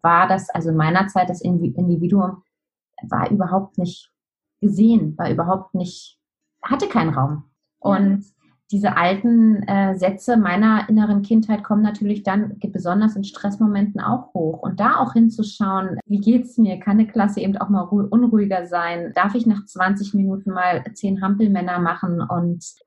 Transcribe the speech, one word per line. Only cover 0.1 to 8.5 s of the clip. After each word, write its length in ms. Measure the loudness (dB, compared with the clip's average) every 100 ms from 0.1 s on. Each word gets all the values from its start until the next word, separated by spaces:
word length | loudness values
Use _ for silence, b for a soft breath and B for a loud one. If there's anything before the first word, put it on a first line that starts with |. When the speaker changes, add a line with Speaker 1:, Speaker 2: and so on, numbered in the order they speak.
| 2 4
Speaker 1:
das, 220 | 0 -2
also 200 | -6 -2
in 60 | 0
meiner 320 | 2 2 0
Zeit, 200 | 0 -2
das 120 | -2
Indivi-, 360 | -2 0 -2 -2
Individuum 680 | -2 0 2 0 0 -6 _ _ _ _ _ -18 -6
war 200 | -4 0
überhaupt 460 | -2 0 -2 -4 -6
nicht 340 | -6 -8 -20 _ _ _ _ -2
gesehen, 580 | -2 4 4 4 2 -4
war 120 | -4
überhaupt 440 | -2 0 -2 -2
nicht, 460 | -6 -6 -10 -20 _ _ _ _ _
hatte 240 | -6 -4 -2
keinen 280 | 0 0
Raum. 300 | 0 -2 -4 -10 _ _ _
Speaker 2:
Ja. 80 | -2
Speaker 1:
Und 340 | 2 2 0 -4 _ _